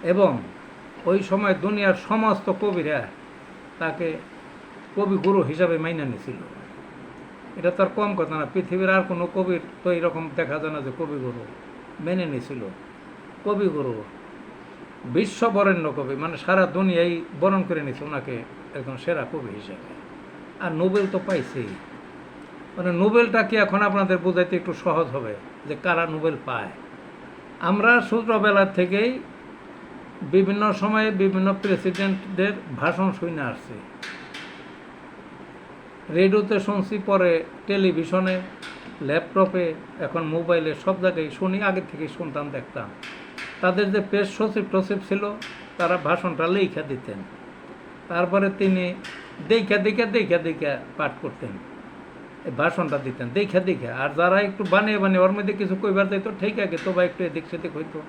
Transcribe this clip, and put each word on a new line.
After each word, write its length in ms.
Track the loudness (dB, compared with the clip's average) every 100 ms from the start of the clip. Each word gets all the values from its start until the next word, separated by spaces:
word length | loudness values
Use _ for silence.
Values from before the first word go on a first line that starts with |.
| 4
এবং 200 | 6 6 4 -4 -14 -18 -18 -18 -4 2
ওই 100 | 2 2
সময় 260 | 2 2 2 0
দুনিয়ার 320 | 2 2 0 -2
সমস্ত 400 | 2 2 2 0 0
কবিরা 380 | 0 0 0 -2 -4 -12 -18 -18 -20 -18 -18 -6
তাকে 260 | -6 -2 -4 -4 -10 -18 -18 -18 -18 -18 -8 -2
কবিগুরু 440 | 2 4 6 4 4
হিসাবে 240 | 2 2 2
মাইনা 220 | 0 -2 -4
নিছিল। 280 | -6 -8 -12 -12 -16 -16 -18 -18 -16 -16 -16 -18 -18 -16 0
এটা 140 | 0 2
তো 40 |
আর 60 | 0 2
কম 140 | 0 0
কথা 160 | -2 -2
না, 60 | -2
পৃথিবীর 360 | -2 -2 0 4 4
আর 80 | 2
কোনো 160 | -2 -2 0
কবির 260 | 0 0 -4 -4
তো 60 | 0 2
এইরকম 260 | 2 -2 -6 -2
দেখা 180 | -2 -2
যায় 120 | -2 -4
না 40 | -6
যে 60 | -6
কবিগুরু 420 | -4 -4 -4 -6 -12 -16 -18 -18 -18 -8 -2
মেনে 200 | 0 0
নিছিল। 280 | -4 -6 -8 -8 -12 -18 -18 -18 -18 -18 -6 0
কবিগুরু, 500 | 2 2 2 -2 -4 -8 -16 -18 -18 -18 -18 -18 -18 -18 -14 -2 0
বিশ্ববরেণ্য 680 | 0 2 2 6 4 4 2 -2
কবি, 160 | -4 -2
মানে 120 | -4 -4
সারা 200 | 2 4 4 4
দুনিয়াই 380 | 4 6 4 2 -6 2
বরণ 200 | 4 4 2
করে 140 | -2 -4
নিছে 160 | -6 -6
ওনাকে 260 | -6 -6 -8 -8 -14 -12 -10
একজন 180 | -8 -6
সেরা 200 | -2 -2 -2
কবি 200 | -6 -8 -10
হিসেবে। 300 | -12 -14 -14 -16 -16 -16 -16 -18 -18 -6
আর 80 | -4 2
নোবেল 240 | 4 4 2
তো 60 | 0 0
পাইছেই, 440 | 0 0 -6 -6 -8 -14 -18 -18 -18 -18 -18 -18 -18 -14 -4
মানে 160 | 0 4
নোবেলটা 400 | 6 6 6 4 4
কি 60 | 4 4
এখন 140 | 4 4
আপনাদের 280 | 4 2 4 4
বোঝাইতে 280 | 4 2 2
একটু 140 | -2 -4
সহজ 240 | 0 2 0 -2
হবে 180 | -6 -8 -12 -16 -10
যে 80 | -4 0
কারা 180 | 2 0
নোবেল 220 | 0 -2 -2 -6
পায়? 240 | -6 -6 -12 -18 -18 -18 -18 -18 -18 -18 -4 0
আমরা 220 | 4 6 6 6
ছোটবেলা 540 | 0 2 4 6 6 6 4
থেকেই 340 | 2 4 2 0 -8 -16 -18 -18 -18 -18 -16 -16 -16 -12 2
বিভিন্ন 300 | 4 4 4 2 2
সময়ে 280 | 2 4 2 4
বিভিন্ন 280 | 2 4 2 2
প্রেসিডেন্টদের 920 | 2 2 2 0 0 0 -2 0 0 0 -8 -2
ভাষণ 260 | 0 2 0 0
শুনে 240 | -4 -4 -4
আসছি, 280 | -6 -10 -14 -14 -14 -14 -12 -14 -14 -14 -16 -16 -16 -18 -18 -18 -18 -18 -18 -18 -18 -18 -18 -20 -20 -4 4
রেডিওতে 420 | 6 6 4 0 2
শুনছি, 280 | 0 0 -2 2
পরে 220 | 6 6 4 0 -12 -2
টেলিভিশনে, 680 | 4 4 4 2 2 2 0 -4 -12 -14 -14 -16 -8 0
ল্যাপটপে, 580 | 0 2 4 4 4 0 -2 -10 -6 -4
এখন 180 | -2 0
মোবাইলে, 380 | -2 4 2 2 -2
সব 120 | 0 2
জায়গায় 260 | 2 2 -4 -2
শুনি, 200 | 0 2 2
আগে 120 | 0 -2
থেকেই 220 | -8 -8 -6
শুনতাম, 280 | -6 -4 -6 -8
দেখতাম। 320 | -8 -10 -10 -12 -14 -14 -14 -12 -12 0
তাদের 260 | 2 4 4
যে 80 | 2 2
প্রেস 180 | 2 0 0
সচিব 280 | 0 0 2
টচিব 260 | 2 2 -2 0
ছিল, 140 | 0 0 -6 -10 -14 -16 -2
তারা 180 | 2 2 2
ভাষণটা 380 | 2 0 0 2 4
লেখা 280 | 2 0 -6
দিতেন। 280 | -6 -6 -10 -12 -16 -18 -18 -18 -18 -18 -18 -6
তারপরে 420 | 0 2 4 2 2
তিনি 360 | 2 4 0 -4 -12 -14 -16 -14 2
দেইখা, 300 | 4 4 2
দেইখা, 280 | 4 2 2
দেইখা, 320 | 2 4 2
দেইখা 400 | 2 -2 -2 -2 -6 -4
পাঠ 140 | -4 -4
করতেন, 280 | -10 -8 -10 -10 -14 -16 -16 -18 -18 -18 -18 -12 -8
এই 60 | 0
ভাষণটা 400 | 0 2 0 0
দিতেন 320 | -2 -6 -4
দেইখা, 260 | 0 2 2
দেইখা। 360 | 2 -2 -4 -4
আর 140 | -2 2
যারা 240 | 4 4
একটু 220 | 2 -2 4
বানিয়ে, 280 | 4 4 2
বানিয়ে 220 | 4 6
ওর 120 | 6
মধ্যে 220 | 4 0
কিছু 220 | 0 0 0
কইবার 280 | 2 2 2
যাইতো, 220 | 2 -2 -2
ঠিক 200 | -2 0
আছে, 180 | -2 -2 -2
তো 80 |
বা 100 | 2
একটু 200 | 2 2
এদিক 200 | -4 -4 -8
সেদিক 260 | -8 -8 -8
হইতো। 240 | -8 -10